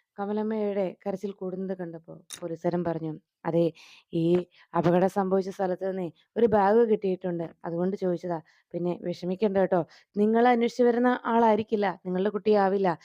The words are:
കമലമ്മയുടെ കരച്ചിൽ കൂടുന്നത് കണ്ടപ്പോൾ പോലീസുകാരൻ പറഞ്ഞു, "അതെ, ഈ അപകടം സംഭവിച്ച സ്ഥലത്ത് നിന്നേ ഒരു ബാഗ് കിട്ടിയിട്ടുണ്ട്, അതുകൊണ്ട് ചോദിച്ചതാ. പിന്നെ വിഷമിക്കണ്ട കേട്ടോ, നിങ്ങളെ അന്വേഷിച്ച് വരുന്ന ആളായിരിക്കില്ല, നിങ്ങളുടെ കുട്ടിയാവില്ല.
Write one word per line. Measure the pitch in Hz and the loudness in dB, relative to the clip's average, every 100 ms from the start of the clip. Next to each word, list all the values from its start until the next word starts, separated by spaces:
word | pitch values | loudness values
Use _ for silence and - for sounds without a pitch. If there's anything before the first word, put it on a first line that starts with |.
| _ - | _ -10
കമലമ്മയുടെ | 202 208 214 220 208 202 185 - | -6 -4 -4 -2 -2 -2 -4 -6
കരച്ചിൽ | 202 190 202 | -8 -6 -8
കൂടുന്നത് | 190 185 185 190 190 | -8 -10 -8 -8 -8
കണ്ടപ്പോൾ | 170 165 165 160 - | -10 -12 -18 -20 -20
പോലീസുകാരൻ | - 170 165 175 175 | -14 -10 -6 -2 -2
പറഞ്ഞു, | 170 160 160 156 _ _ | -2 -4 -6 -8 _ _
"അതെ, | 180 170 165 - - - _ | -2 2 0 -2 -18 -20 _
ഈ | 170 165 175 175 _ _ | -2 2 2 0 _ _
അപകടം | 170 170 175 185 | 0 2 4 2
സംഭവിച്ച | 202 190 190 185 | 0 0 0 -2
സ്ഥലത്ത് | 190 185 180 190 | -4 -4 -4 -4
നിന്നേ | 190 170 - _ | -6 -8 -10 _
ഒരു | - 233 | 0 2
ബാഗ് | 208 196 226 233 | 4 4 4 4
കിട്ടിയിട്ടുണ്ട്, | 208 196 185 185 170 165 - | 2 0 -2 -4 -4 -6 -10
അതുകൊണ്ട് | 175 170 185 202 | -8 -2 -2 -2
ചോദിച്ചതാ. | 185 175 180 165 - _ _ | -2 -2 -4 -8 -8 _ _
പിന്നെ | 175 175 170 | -6 -4 -4
വിഷമിക്കണ്ട | 175 175 175 185 214 196 | -6 -6 -6 -2 0 2
കേട്ടോ, | 185 180 160 - _ 202 | 2 2 -2 -10 _ -2
നിങ്ങളെ | 208 226 247 | 0 2 4
അന്വേഷിച്ച് | 240 233 - | 2 0 2
വരുന്ന | 240 233 247 247 | 2 4 2 0
ആളായിരിക്കില്ല, | - 226 226 214 220 214 202 170 | 0 4 4 4 2 0 0 -2
നിങ്ങളുടെ | 185 180 202 | -4 -2 0
കുട്ടിയാവില്ല. | 208 214 208 196 196 190 160 | 0 2 4 4 2 0 -2